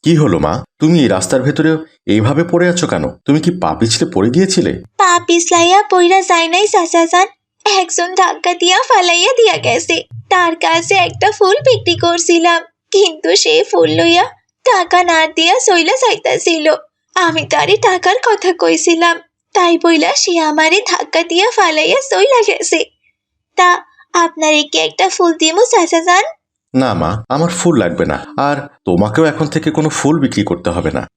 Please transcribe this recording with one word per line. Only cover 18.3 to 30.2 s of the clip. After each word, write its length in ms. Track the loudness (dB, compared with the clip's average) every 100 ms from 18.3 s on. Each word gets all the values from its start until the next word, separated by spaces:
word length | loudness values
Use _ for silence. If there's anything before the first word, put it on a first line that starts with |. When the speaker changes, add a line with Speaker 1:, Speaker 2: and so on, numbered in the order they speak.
| 0 -2 0
Speaker 2:
কইছিলাম, 560 | 0 0 0 2 0 -2 _ _ _ 0
তাই 180 | 2 2
বইলা 340 | 2 2 0 -2
সে 180 | -2 -2
আমারে 380 | -2 0 2 0 -2
ধাক্কা 340 | -6 -2 -4
দিয়া 240 | -2 0 0
ফালাইয়া 480 | 0 0 0 0 -2 -2
চইলা 300 | 0 2 2 2
গেছে। 340 | -2 -2 -4 -4 _ _ _ _ _ _ 0
তা 120 | 2 2 -4 _ _
আপনারে 480 | -2 -2 -2 0 0
কি 140 | 0 -2
একটা 260 | -4 -2 -2
ফুল 220 | 0 0 0
দিমু 260 | 0 2 2
চাচাজান? 560 | 2 2 0 2 0 0 -8 _ _ _
Speaker 1:
না 180 | -2 0
মা, 180 | -2 -4 -4 -4
আমার 220 | -2 -2
ফুল 240 | -2 0 2
লাগবে 280 | 0 0 -2
না, 120 | -2 -6 -4
আর 180 | -2 -4 -8 _ -2
তোমাকেও 400 | 0 0 2 0
এখন 220 | 0 -4
থেকে 220 | -4 -4
কোনো 180 | -2 -4
ফুল 260 | -2 -2
বিক্রি 240 | 0